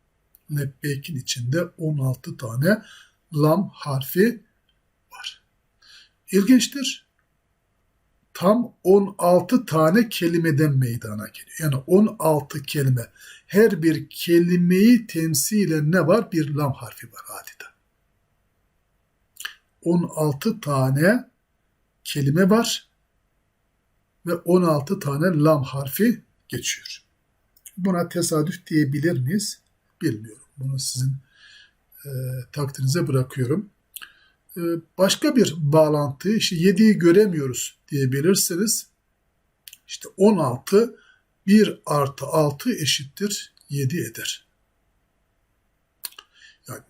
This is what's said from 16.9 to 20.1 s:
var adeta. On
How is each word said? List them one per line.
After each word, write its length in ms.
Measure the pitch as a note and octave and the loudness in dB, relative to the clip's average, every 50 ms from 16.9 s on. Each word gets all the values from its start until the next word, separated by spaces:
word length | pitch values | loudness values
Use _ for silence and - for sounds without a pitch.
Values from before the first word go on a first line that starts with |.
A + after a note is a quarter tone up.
| - - - - - | -18 -20 -20 -20 -20
var 100 | - - - | -20 -20 -20
adeta. 460 | A#2 - - - - - - - _ _ _ _ _ _ _ _ _ _ _ _ _ _ _ _ _ _ _ _ _ _ _ _ _ _ _ _ _ _ _ _ _ - - - - _ _ _ _ _ - | -20 -20 -18 -20 -20 -20 -20 -20 _ _ _ _ _ _ _ _ _ _ _ _ _ _ _ _ _ _ _ _ _ _ _ _ _ _ _ _ _ _ _ _ _ -18 -18 -18 -18 _ _ _ _ _ -4
On 280 | E3+ F3 F3 E3+ - | -2 0 0 -2 -2